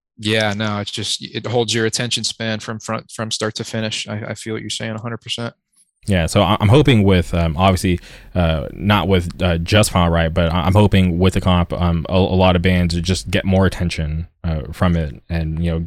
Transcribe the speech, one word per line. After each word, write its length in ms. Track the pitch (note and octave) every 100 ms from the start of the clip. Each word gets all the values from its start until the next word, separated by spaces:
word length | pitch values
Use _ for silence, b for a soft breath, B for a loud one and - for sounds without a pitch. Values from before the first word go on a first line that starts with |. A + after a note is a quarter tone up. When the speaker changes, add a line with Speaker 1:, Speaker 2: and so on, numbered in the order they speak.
| _ -
Speaker 1:
Yeah, 360 | G#2+ A2 G#2+
no, 260 | G2+ A2 G#2
it's 120 | G#2
just, 320 | - G2+ -
it 220 | - A2+ G#2+
holds 300 | B2 A2+ A2+
your 100 | A2
attention 380 | - A#2+ A#2
span 360 | A2 - A2+ A2
from 200 | - A2+
front, 320 | - A2+ -
from 180 | - A2
start 240 | - A2 -
to 80 |
finish. 440 | A2+ A2+ A2 - -
I, 220 | G#2 A2
I 40 |
feel 200 | A2 A2+ A2
what 60 |
you're 80 | A2
saying 200 | - A2+
a 100 | A2
hundred 200 | A#2 A2+
percent. 320 | A2+ - A#2 - _ _ _ _ -
Speaker 2:
Yeah, 180 | F#2 D#2+
so 160 | A2
I, 160 | F2+ G#2
I'm 100 | G#2+
hoping 340 | C3+ C#3+ A2+
with, 280 | G2 F#2 - E2+
um, 200 | E2 D2+
obviously, 440 | F#2+ F#2 F#2+ F2 B B B
uh, 360 | - E2 D#2+ -
not 340 | - G2+ G#2 F2
with, 320 | F#2 F2 -
uh, 200 | F2+ E2+
just 320 | E2+ G#2+ G#2+
Final 200 | F#2 F2
Riot, 220 | E2 E2
but 180 | F2+ E2+
I, 100 | F2
I'm 120 | D#2
hoping 460 | F#2+ G#2 G2 F2+ E2+
with 160 | F#2 F#2+
the 60 |
comp, 300 | F#2+ F2+ E2+
um, 340 | - F2 E2+ -
a, 60 | F#2
a 20 |
lot 380 | F#2+ F#2 F#2 F2
of 80 |
bands 360 | F2+ F2+ F2 E2+
just 280 | E2+ F#2 -
get 160 | F#2+ F#2+
more 220 | F#2+ F#2+
attention, 600 | - F2 - D2+ D#2 E2 _
uh, 280 | E2+ D#2 B1+
from 260 | D#2+ F#2 E2+
it, 240 | D2+ - -
and, 340 | E2 D#2+ D#2+
you 60 | E2+
know, 120 | E2